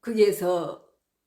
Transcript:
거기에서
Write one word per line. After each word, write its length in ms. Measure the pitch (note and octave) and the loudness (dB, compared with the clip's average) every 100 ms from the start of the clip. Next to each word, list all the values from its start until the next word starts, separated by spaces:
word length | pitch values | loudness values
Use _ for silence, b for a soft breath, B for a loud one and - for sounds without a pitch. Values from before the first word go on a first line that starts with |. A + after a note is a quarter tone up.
거기에서 840 | - A3 G#3 - F3+ F3+ D#3 - _ _ _ _ | -6 2 2 2 -2 -2 -4 -12 _ _ _ _